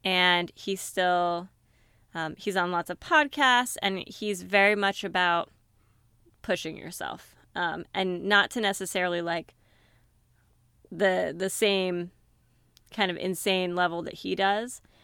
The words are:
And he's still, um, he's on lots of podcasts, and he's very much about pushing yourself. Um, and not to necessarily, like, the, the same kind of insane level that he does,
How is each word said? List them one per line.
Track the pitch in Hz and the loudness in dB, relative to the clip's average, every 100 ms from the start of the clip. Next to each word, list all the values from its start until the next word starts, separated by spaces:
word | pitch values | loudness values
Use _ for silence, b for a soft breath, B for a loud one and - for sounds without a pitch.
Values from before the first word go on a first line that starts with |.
And | 190 185 180 175 170 - | -2 4 4 4 0 -8
he's | - 190 | -6 -6
still, | - - 180 180 175 175 185 _ _ _ _ _ _ | -4 0 2 4 2 -2 -8 _ _ _ _ _ _
um, | 165 160 - | -8 -8 -6
he's | - 185 | -2 0
on | 175 | 0
lots | 175 170 | -2 -4
of | 175 | -8
podcasts, | - 320 285 - 269 247 247 - | 2 4 4 2 4 4 2 -4
and | 196 190 - | -4 -4 -8
he's | - 208 185 | -8 -6 -6
very | 180 202 202 208 | 0 4 4 4
much | 196 196 | 0 -2
about | 190 185 180 170 - _ _ _ _ _ _ _ _ _ | -4 0 2 2 -2 _ _ _ _ _ _ _ _ _
pushing | - 180 160 - | -4 -4 -4 -12
yourself. | 165 - - - - _ _ - | -14 -10 -8 -10 -16 _ _ -4
Um, | 175 156 - | -4 -4 -6
and | 196 185 175 196 | -2 -2 -2 4
not | 208 - | 4 4
to | 247 | 0
necessarily, | 208 196 190 190 180 175 | -2 -2 -4 -2 0 0
like, | 170 170 - _ _ _ _ _ _ _ _ _ _ _ _ _ - | -2 -4 -6 _ _ _ _ _ _ _ _ _ _ _ _ _ -12
the, | 170 196 185 175 165 | 2 2 4 0 -2
the | 190 | -4
same | - 208 196 185 175 175 _ _ _ _ _ _ _ _ | 0 2 2 0 -4 -6 _ _ _ _ _ _ _ _
kind | - 190 | -2 -2
of | 175 | -2
insane | 190 180 196 185 180 175 | -4 -2 0 0 0 0
level | 175 170 | 0 0
that | 170 - | -8 -8
he | 185 185 | -6 0
does, | 196 208 247 - b b | 0 0 -4 -12 b b